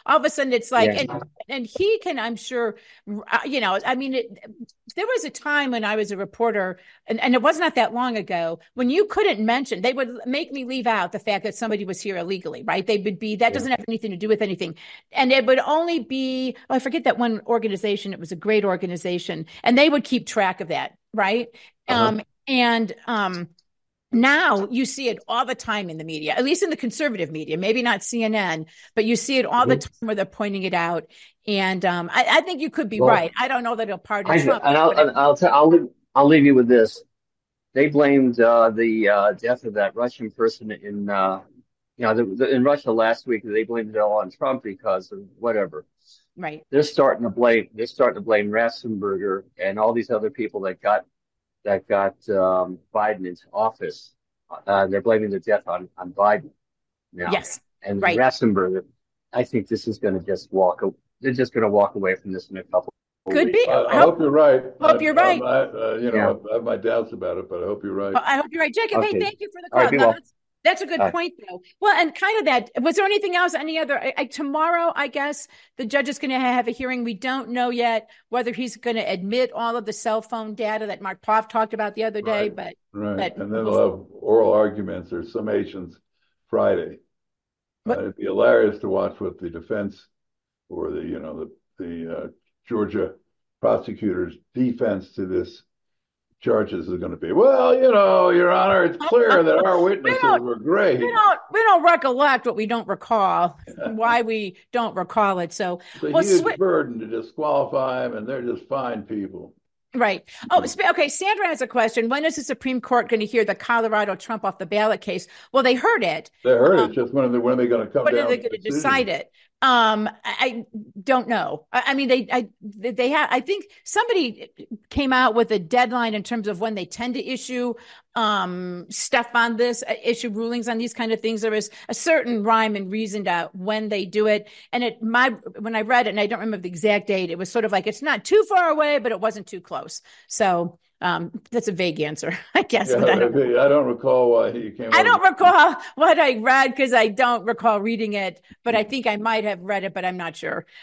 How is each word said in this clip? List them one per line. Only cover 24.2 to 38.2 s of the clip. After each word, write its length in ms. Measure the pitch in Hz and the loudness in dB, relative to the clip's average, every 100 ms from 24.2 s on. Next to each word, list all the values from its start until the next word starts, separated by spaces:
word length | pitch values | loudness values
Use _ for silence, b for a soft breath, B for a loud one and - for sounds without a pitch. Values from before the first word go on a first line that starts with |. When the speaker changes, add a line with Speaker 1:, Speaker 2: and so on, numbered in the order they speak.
| 254 294 349 202 202 | 4 4 2 0 0
Speaker 1:
you 140 | 240 262 | -2 -4
see 220 | 269 254 | -4 -6
it 120 | - - | -6 -4
all 160 | 233 254 | -4 -2
the 80 | |
time 340 | 247 - 208 185 | -4 -6 -6 -6
in 80 | 160 | -10
the 60 | |
media, 300 | 160 156 151 | -10 -6 -4
at 120 | 180 | -2
least 200 | 262 349 | 0 0
in 60 | 349 | -2
the 60 | 311 | -4
conservative 540 | 240 220 294 214 147 | -6 -4 -4 -2 -6
media, 260 | 156 147 156 | -6 -4 -2
maybe 240 | 190 226 | 0 0
not 220 | 240 196 | 0 -2
C 220 | - 240 | -4 -4
N 100 | 220 | -2
N, 320 | 220 185 160 160 b b - | -2 -2 -4 -8 b b -2
but 80 | |
you 100 | 220 | 0
see 240 | 233 - 262 | 0 0 0
it 80 | 226 | 2
all 200 | 240 247 | 2 2
the 80 | 143 | 2
Speaker 2:
Mm-hmm. 40 | - - | -2 -10
Speaker 1:
time 60 | 226 | -6
where 60 | 208 | -4
they're 80 | |
pointing 400 | 190 - 208 196 | -4 -6 -6 -4
it 100 | 185 | -2
out. 320 | 175 170 170 - b b _ - | -2 -2 -4 -6 b b _ -4
And, 380 | 202 190 185 | -2 0 0
um, 260 | 185 175 175 | 0 -2 0
I, 140 | - - | 0 4
I 120 | 285 | 2
think 200 | 349 311 | 2 -4
you 100 | 294 | -6
could 180 | - 202 | -4 -6
be 120 | 214 | 4
Speaker 2:
Well, 80 | 254 | 6
Speaker 1:
right. 200 | 214 165 - | 6 2 -2
I 80 | 262 | -2
don't 160 | 247 | -2
know 140 | 233 226 | -4 -4
that 100 | 220 | -6
he'll 120 | 185 | -8
pardon 340 | - 208 185 | -6 -4 2
Speaker 2:
I, 100 | 165 | 2
Speaker 1:
Trump, 220 | 139 233 139 | 4 2 4
Speaker 2:
and 100 | 147 | 6
I'll, 120 | 160 | 6
Speaker 1:
but 60 | 151 | 6
it 100 | 147 | 4
Speaker 2:
and 80 | 123 | 6
I'll, 200 | 143 143 | 4 4
t-, 100 | 180 | 4
I'll 220 | 139 160 | 6 8
leave, 200 | 170 - - _ | 6 4 -6 _
I'll 120 | 135 143 | 4 6
leave 180 | 156 | 8
you 120 | 143 131 | 8 8
with 100 | 120 | 8
this. 380 | 123 110 - - _ _ _ _ _ _ | 6 6 0 -20 _ _ _ _ _ _
They 140 | 131 147 | 0 2
blamed, 520 | 143 143 139 | 4 6 6